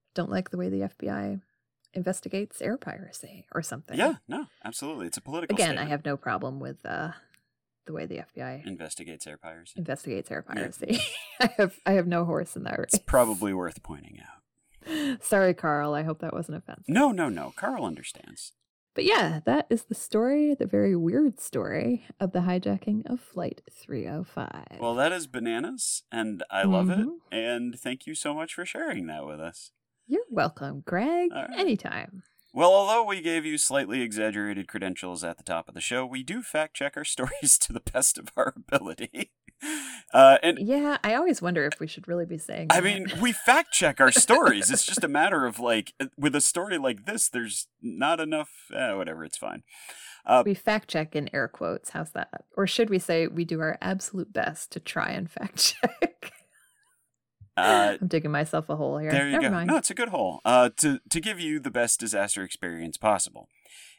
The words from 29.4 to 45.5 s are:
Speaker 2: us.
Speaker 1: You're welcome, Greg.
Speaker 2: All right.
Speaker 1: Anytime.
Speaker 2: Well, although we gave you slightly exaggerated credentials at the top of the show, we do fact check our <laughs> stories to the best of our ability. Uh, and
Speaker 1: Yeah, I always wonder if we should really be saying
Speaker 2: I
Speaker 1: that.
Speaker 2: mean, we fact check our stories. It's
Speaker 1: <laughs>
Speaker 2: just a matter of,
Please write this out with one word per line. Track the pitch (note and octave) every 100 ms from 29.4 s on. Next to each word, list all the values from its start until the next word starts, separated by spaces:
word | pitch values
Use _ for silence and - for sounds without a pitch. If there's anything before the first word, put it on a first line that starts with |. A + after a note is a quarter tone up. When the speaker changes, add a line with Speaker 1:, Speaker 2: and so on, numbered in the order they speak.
Speaker 2:
us. | E2 - - _ _ _ -
Speaker 1:
You're | E4+ A#4+
welcome, | G#3+ D3+ - C#3 C#3 -
Greg. | F3 C4 F4 F4 D4+
Speaker 2:
All |
right. | - B3+
Speaker 1:
Anytime. | F#4+ A3 - - - - - _ _
Speaker 2:
Well, | B3 F3
although | G3 G3 A3+
we | G#3+ G3
gave | E3 E3 D#3
you | D3+
slightly | - C#3 G2+ C3
exaggerated | A#2+ G#2+ A2 G#2 G#2 G2 F#2
credentials | G#2+ F#2+ F2+ F2+ F2 F2
at | E2+
the |
top | - E2 -
of |
the | -
show, | - B2 C3
we | C3
do | C3 A3
fact | A#3 D3+ D#3
check | - C#3+ -
our |
<laughs> |
stories | D3+ - C3 C#4+ D3 -
to | -
the | A#2
best | - B2+ C3+ -
of | - -
our | C3 A#2
ability. | - C#3 F#2+ - - - - _ _ _ D4 D4+ C4+ B3 -
Uh, | B2+ C3+ C#3
and | E3+ -
Speaker 1:
Yeah, | G3+ C#4 D4 C#4+
I | G#3 A#3+
always | F4+ -
wonder | F3 E3+ C#3+
if | -
we | D#3+
should | - -
really | F3 E3+
be | E3
saying | - - D#3+
Speaker 2:
I | E3
Speaker 1:
that. |
Speaker 2:
mean, | F#3 G3 F#3 F#3
we | A#3+
fact | - - C#4+ -
check | - D#3+ -
our | C3
stories. | B3+ - C4 D#4 - -
It's | - -
Speaker 1:
<laughs> |
Speaker 2:
just | F#3+
a | D#3
matter | C#3+ F#3 E3+
of, | B2